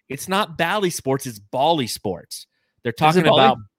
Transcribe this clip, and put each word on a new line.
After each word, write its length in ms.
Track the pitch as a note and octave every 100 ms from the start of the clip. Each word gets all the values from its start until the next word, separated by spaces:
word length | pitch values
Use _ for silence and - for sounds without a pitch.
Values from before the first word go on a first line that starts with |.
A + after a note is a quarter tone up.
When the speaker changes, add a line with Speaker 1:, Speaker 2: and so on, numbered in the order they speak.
| _
Speaker 1:
It's 200 | C3+ -
not 280 | G3 G#3 D#3
Bally 320 | E3+ G#3 F#3
Sports, 360 | - C3+ C3+ C3
it's 140 | G#2+
Bally 480 | G2+ B2+ D3+ E3 A#2
Sports. 600 | - G#2 F2 - - - _ _ _
They're 80 | A#2+
Speaker 2:
Is 40 | -
it 20 |
Speaker 1:
talking 260 | D#3 F3+
Speaker 2:
Bally? 180 | D#3+ C#3
Speaker 1:
about 140 | C3 A#2+ G#2